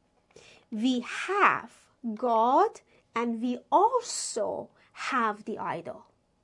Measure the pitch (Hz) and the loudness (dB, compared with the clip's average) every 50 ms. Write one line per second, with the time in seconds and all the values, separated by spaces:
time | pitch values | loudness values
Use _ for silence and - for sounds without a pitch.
0 | _ _ _ _ _ _ _ - - - - - _ _ 233 214 220 262 254 240 | _ _ _ _ _ _ _ -20 -20 -20 -20 -20 _ _ -6 -2 0 0 0 0
1 | 233 - - - - - 381 415 349 208 - - - - - - _ _ _ _ | -2 -6 -8 -8 -6 -2 2 4 4 4 4 2 -2 -8 -16 -20 _ _ _ _
2 | - 233 214 208 254 247 233 220 226 247 262 320 392 440 - - - _ _ _ | -10 -8 -6 -4 0 2 2 4 4 4 6 4 4 2 0 -6 -16 _ _ _
3 | _ _ - 233 233 240 226 220 226 247 247 240 - _ - 330 392 480 523 480 | _ _ -2 -2 -2 -2 -2 -4 -4 -4 -4 -6 -2 _ 4 4 4 4 2 0
4 | 466 - - - - - - 226 202 190 - - - - _ _ _ _ _ - | -2 -4 -6 -8 -8 -6 -6 -4 -4 -4 -4 -6 -10 -12 _ _ _ _ _ -12
5 | - - 285 254 226 220 208 214 214 - 202 - 190 175 139 170 156 - - - | -8 -4 -2 0 0 -2 -2 -4 -8 -10 -8 -6 -6 -6 -6 -6 -8 -10 -14 -14
6 | - _ _ _ _ _ _ _ | -18 _ _ _ _ _ _ _